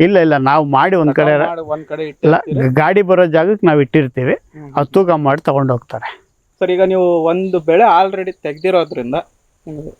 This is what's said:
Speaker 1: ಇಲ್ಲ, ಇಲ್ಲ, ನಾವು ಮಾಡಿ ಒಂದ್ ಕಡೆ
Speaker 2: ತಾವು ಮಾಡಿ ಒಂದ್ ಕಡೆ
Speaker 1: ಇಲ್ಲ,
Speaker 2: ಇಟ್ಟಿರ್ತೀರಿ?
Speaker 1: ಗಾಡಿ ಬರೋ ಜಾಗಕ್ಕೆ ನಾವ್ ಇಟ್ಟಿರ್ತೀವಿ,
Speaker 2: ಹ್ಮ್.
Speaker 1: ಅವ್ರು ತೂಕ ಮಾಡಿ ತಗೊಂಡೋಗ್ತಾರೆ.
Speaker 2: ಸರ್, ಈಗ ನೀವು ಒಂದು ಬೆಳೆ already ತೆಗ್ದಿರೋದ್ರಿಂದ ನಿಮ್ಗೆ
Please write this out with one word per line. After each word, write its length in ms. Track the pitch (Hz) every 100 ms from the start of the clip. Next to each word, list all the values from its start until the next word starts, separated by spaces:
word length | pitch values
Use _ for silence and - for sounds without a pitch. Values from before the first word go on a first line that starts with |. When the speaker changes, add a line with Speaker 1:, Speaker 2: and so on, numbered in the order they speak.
Speaker 1:
ಇಲ್ಲ, 180 | 170 196
ಇಲ್ಲ, 180 | 165 147
ನಾವು 280 | 135 147
ಮಾಡಿ 320 | 147 139 170 185
ಒಂದ್ 180 | 156
ಕಡೆ 240 | 143 151 147
Speaker 2:
ತಾವು 100 | 160
ಮಾಡಿ 120 | 170
ಒಂದ್ 260 | 156 151 156
ಕಡೆ 160 | 151
Speaker 1:
ಇಲ್ಲ, 320 | 156 143 151
Speaker 2:
ಇಟ್ಟಿರ್ತೀರಿ? 400 | 160 - 139 131
Speaker 1:
ಗಾಡಿ 280 | 127 156 190
ಬರೋ 240 | 185 185 180
ಜಾಗಕ್ಕೆ 400 | 156 170 208 175
ನಾವ್ 140 | 151
ಇಟ್ಟಿರ್ತೀವಿ, 520 | 139 156 135 127 127
Speaker 2:
ಹ್ಮ್. 420 | 214 _ 156 151
Speaker 1:
ಅವ್ರು 120 | 135 143
ತೂಕ 240 | 190 185
ಮಾಡಿ 320 | 160 143 147
ತಗೊಂಡೋಗ್ತಾರೆ. 840 | - 139 135 123 - 110 - - _ _ _ _
Speaker 2:
ಸರ್, 120 | 185
ಈಗ 120 | 180
ನೀವು 420 | 190 185 180 170
ಒಂದು 360 | 160 175 190 185
ಬೆಳೆ 240 | 156 165
already 480 | 226 170 190 190 190
ತೆಗ್ದಿರೋದ್ರಿಂದ 840 | - 151 151 175 185 151 - 120 143 - _ _ _ -
ನಿಮ್ಗೆ 320 | 151 156 -